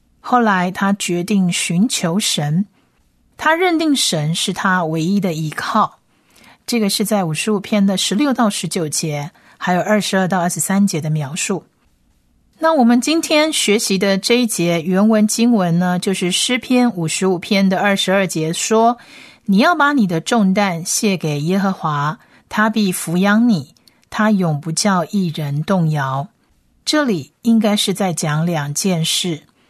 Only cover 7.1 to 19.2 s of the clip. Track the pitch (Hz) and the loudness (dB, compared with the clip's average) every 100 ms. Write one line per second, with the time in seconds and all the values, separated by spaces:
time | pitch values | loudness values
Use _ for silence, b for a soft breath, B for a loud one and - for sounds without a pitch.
7.1 | 208 175 151 - 208 202 214 196 190 - | 0 -2 -2 -2 -2 0 0 2 2 0
8.1 | 220 294 254 226 - 170 196 156 - 165 | 0 0 2 0 0 -6 -4 -4 -4 -4
9.1 | 147 143 b b b - 180 190 214 185 | -6 -8 b b b -2 -2 2 0 0
10.1 | 190 185 190 175 170 - 196 202 160 156 | 0 0 0 -2 -4 -2 2 2 0 -4
11.1 | 156 139 165 - 190 - _ _ _ _ | -4 -4 -8 -6 -6 -8 _ _ _ _
12.1 | _ _ _ _ _ 320 320 233 240 247 | _ _ _ _ _ 0 4 4 4 2
13.1 | 330 320 311 311 302 - 208 - 190 202 | -2 2 2 2 0 0 0 0 0 0
14.1 | 196 - 240 240 - 170 170 156 185 214 | 0 2 0 2 0 0 0 0 2 4
15.1 | 220 214 - 233 233 180 165 180 180 185 | 4 2 2 2 2 2 2 2 0 -2
16.1 | 185 180 180 - 247 - 247 247 185 160 | -2 -2 -2 -2 -2 0 2 2 0 -4
17.1 | - 190 180 - 196 196 185 202 196 - | 0 0 0 0 2 2 2 0 0 0
18.1 | 196 190 160 156 170 - 220 226 240 B | 0 0 -2 -4 -4 0 2 2 0 B
19.1 | B | B